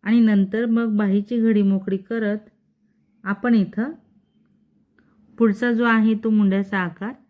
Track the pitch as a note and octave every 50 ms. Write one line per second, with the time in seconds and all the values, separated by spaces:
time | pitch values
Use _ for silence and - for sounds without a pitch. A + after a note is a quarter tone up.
0 | - G3 A3+ A#3 A3+ A3 G#3 G3+ F#3+ F#3+ G#3 A3 A#3+ A#3 A3+ A#3 A#3 A3+ G#3 G#3
1 | G#3+ G3 F#3+ G#3 G3+ - A#3+ A#3 A3+ A3+ G#3+ G#3 G3+ G3 G3 F#3+ F#3+ F#3+ F#3+ F#3+
2 | F#3+ _ A#3 A3+ A3 G3+ G#3 G#3+ - - _ _ _ _ _ _ _ _ _ _
3 | _ _ _ _ - F#3+ G3+ - - B3 A#3 A3 F#3+ - - G#3 A#3 D4 E4 -
4 | _ _ _ _ _ _ _ _ _ _ _ _ _ _ _ _ _ _ _ _
5 | _ _ _ _ _ _ _ - A3+ A3 G3 G#3 A#3+ A#3+ A#3 A3 A#3+ A#3 A3+ A3
6 | G#3+ A3 A3 G#3+ A3+ A3+ A3 G#3+ G#3 F#3+ F#3+ G3 G3 G3 G3+ F#3+ F3+ E3+ E3+ -
7 | G3 A3+ C4+ _ _